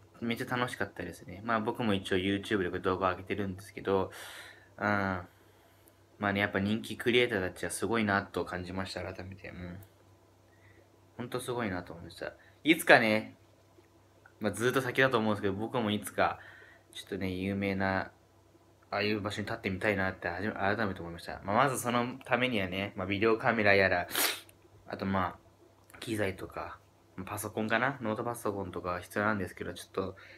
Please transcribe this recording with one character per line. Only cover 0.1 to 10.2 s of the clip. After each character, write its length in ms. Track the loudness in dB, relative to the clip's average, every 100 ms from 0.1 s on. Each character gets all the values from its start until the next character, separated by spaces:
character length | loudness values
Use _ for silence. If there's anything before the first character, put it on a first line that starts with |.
| -8
め 120 | -4
っ 40 | -2
ち 60 |
ゃ 140 | -2 0
楽 140 | -2
し 40 | -2
か 100 | -6
っ 60 |
た 120 | -6
で 100 | -10
す 80 | -10
ね。 220 | -14 -10 0
ま 120 | 0
あ、 20 |
僕 240 | 0 0
も 100 | 2
一 200 | 2 2
応 20 | 2
YouTube 480 | 2 0 2 0
で 60 | 0
こ 80 | 0
れ 40 |
動 160 | 0 2
画 140 | 2
上 60 | 0
げ 60 |
て 120 | -4 -4
る 100 | -4
ん 80 | -6
で 60 |
す 100 | -10 -8
け 60 |
ど、 280 | 2 2 2 -4 -16 -16 -16 -20 -20 -4
う 20 |
ん。 20 |
ま 440 | 0 2 2 -2 -6 -18 -20 -20 -20 _ -20 _ _ -4
あ 140 | 0
ね、 60 | 2
や 60 | 2
っ 20 |
ぱ 100 | 2
人 220 | 2 0
気 160 | -2 -4
ク 140 | 2
リ 80 | 4
エ 60 | 4
イ 40 |
タ 60 | 2
ー 120 | -2
た 40 |
ち 120 | -4
は 60 | -6
す 160 | -4 0
ご 140 | 2
い 60 | 2
な 180 | 2
と 200 | 0 -4
感 200 | -4 -4
じ 100 | -6
ま 140 | -6 -6
し 60 | -6
た、 60 |
改 220 | -8 -8
め 120 | -12 -12
て。 140 | -14
う 40 |
ん。 240 | -12 -12 -12 -16 -20 -20 -20